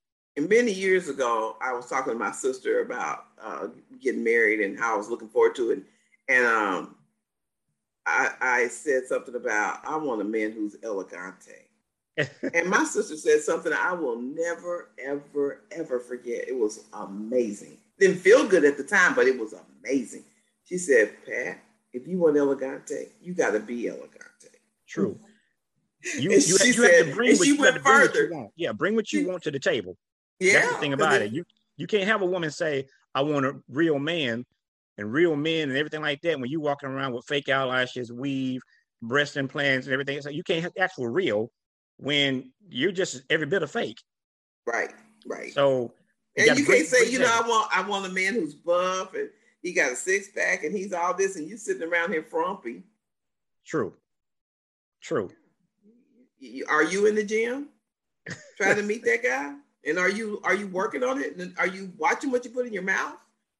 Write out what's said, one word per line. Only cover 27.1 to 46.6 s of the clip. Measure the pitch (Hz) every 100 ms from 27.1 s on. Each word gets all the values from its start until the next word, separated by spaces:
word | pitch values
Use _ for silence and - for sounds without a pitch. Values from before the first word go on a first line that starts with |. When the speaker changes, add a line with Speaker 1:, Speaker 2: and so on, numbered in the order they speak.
Speaker 2:
bring | 170 240
Speaker 1:
and | -
Speaker 2:
what | 175
Speaker 1:
she |
Speaker 2:
you | -
have |
Speaker 1:
went | 247 165
Speaker 2:
to |
bring | 269 262
what | 262
Speaker 1:
further. | 156 156
Speaker 2:
you | 165
want. | 104 -
Yeah, | 156
bring | 107 165 220
what | -
you | 202
Speaker 1:
She | 185
Speaker 2:
want | 180
to | 160
the | 139
table. | 196 139 90 87 _ _ _ _
Speaker 1:
Yeah, | 185 147
Speaker 2:
That's | 480
the | -
thing | 147
Speaker 1:
'cause | 139 156
Speaker 2:
about | 135
Speaker 1:
it | 104
Speaker 2:
it. |
You, | 127 175 _ _ -
you | 175
can't | 214 190
have | 214
a | 185
woman | 180 160
say, | - 165 139 135 _ _
"I | 131
want | 147 147 135
a | 143 _
real | 131 165 143
man," | 147 170 131 113 123 _ _ _ _ -
and | 107
real | 131 175 147
men | 156 160 147
and | 131
everything | 151 151
like | 151 143
that, | 170 151
when | 123
you | 160
walking | 147 143 139
around | 135 135
with | 120 -
fake | 143 139
eyelashes, | 135 135 127 127 127 117
weave, | 120 139 135 131 127 - _ _ _
breast | 113 135 143 147
implants | 135 151 143 131 135
and |
everything, | 131 139 143
it's | 143
like | 143
you | 135
can't | 170 170 -
act | 185 -
for | 120
real | 123 170 104 117 _ _ _ _ _
when | 135 147 139 131 131 _ -
you're | 123 165
just | 185 180 127 -
every | 160 147
bit | 190
of | 151
fake. | 233 160 110 _ _ _ _ _ _ -
Speaker 1:
Right, | 117 - - _ _ -
right. | - - -
Speaker 2:
So, | 139 131 120 - _ _ _ -
you |
Speaker 1:
And | 214
Speaker 2:
got |
a | 254